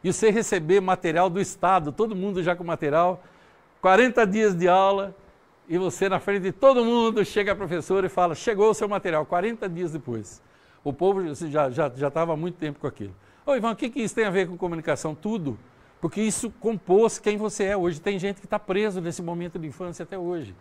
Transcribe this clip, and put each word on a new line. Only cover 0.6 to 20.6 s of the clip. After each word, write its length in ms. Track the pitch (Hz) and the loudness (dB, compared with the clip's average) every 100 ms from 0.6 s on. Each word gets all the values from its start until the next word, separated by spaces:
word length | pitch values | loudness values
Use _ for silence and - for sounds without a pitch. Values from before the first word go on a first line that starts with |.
| 156 196 | 4 2
material 480 | 185 180 175 160 185 | 4 0 0 2 2
do 100 | 175 | 2
Estado, 520 | 190 - 175 185 147 | -4 -2 2 2 0
todo 240 | - 220 196 | -2 -2 -2
mundo 280 | 196 185 | -4 -2
já 120 | 170 175 | -2 -2
com 80 | |
material, 600 | 170 160 151 151 175 180 - _ - _ _ _ | -4 -4 0 2 2 0 -10 _ -20 _ _ _
quarenta 440 | 185 190 254 240 214 | 4 6 6 4 2
dias 280 | 208 214 175 | 4 2 4
de 120 | 175 | 4
aula, 480 | 185 190 196 196 180 - _ _ _ - | 6 4 2 -4 -12 -20 _ _ _ -4
e 100 | 170 | -2
você 320 | 185 - 196 | -2 0 0
na 100 | 180 | 0
frente 240 | - 202 | 0 -2
de 80 | 185 | -2
todo 320 | - 269 254 | 4 6 6
mundo, 400 | 233 240 226 214 | 4 2 2 0
chega 300 | 196 220 202 | 0 0 0
a 20 | 202 | -2
professora 520 | 190 170 - 190 190 | -4 -6 0 0 0
e 20 | |
fala, 260 | - 180 151 | 2 0 0
"Chegou 340 | - 202 214 | -4 2 2
o 40 | |
seu 160 | 208 208 | 2 -2
material", 360 | 202 185 156 151 | -2 -2 -2 0
quarenta 440 | 175 202 226 202 | -2 -2 -4 -8
dias 220 | 170 175 | -6 -6
depois. 500 | 156 131 113 101 - _ _ _ _ | -8 -8 -8 -10 -18 _ _ _ _
O 80 | 143 | -10
povo 420 | 131 185 196 175 | 0 0 0 -2
já, 360 | 143 165 147 139 | -6 -4 0 0
já, 200 | 123 147 | 0 -2
já 220 | 123 143 | -2 -4
tava 220 | 160 170 | -2 -2
há 20 | 156 | -2
muito 220 | 175 175 | -4 -6
tempo 220 | 156 139 | -8 -6
com 80 | 143 | -10
aquilo. 280 | - 101 92 _ _ - | -8 -14 -14 _ _ -2
"Ô, 100 | 269 | 0
Ivan, 160 | 226 | 0
o 40 | 220 | -4
que 140 | 254 | -6
que 120 | 269 | -4
isso 140 | 220 - | -4 0
tem 100 | 214 | 0
a 40 | |
ver 180 | 185 175 | 0 -2
com 100 | 175 | -4
comunicação?" 580 | 185 165 156 143 160 151 | -6 -4 -2 -2 -4 -6
Tudo, 420 | 208 220 147 110 - _ _ _ | -6 -4 -4 -8 -14 _ _ _
porque 200 | 165 196 | -6 -2
isso 300 | 220 - 226 - | -2 -2 -6 -4
compôs 580 | 214 220 - 190 226 - | -4 -4 2 4 4 2
quem 200 | - 208 | -2 -2
você 260 | 214 - | -4 -2
é 140 | 196 202 | -2 0
hoje. 240 | 175 156 | 0 -2
Tem 180 | 202 196 | -4 -4
gente 220 | 196 196 | -4 -6
que 60 | - | -6
tá 120 | 208 | -8
preso 400 | - 196 214 185 | -2 0 0 -2
nesse 220 | 170 170 | -6 -6
momento 360 | 170 170 175 170 | -6 -6 -8 -8
de 100 | 156 | -10
infância 360 | - 180 - | -10 -12 -10
até 140 | 165 190 | -10 -8
hoje. 360 | 175 175 117 95 | -6 -6 -8 -14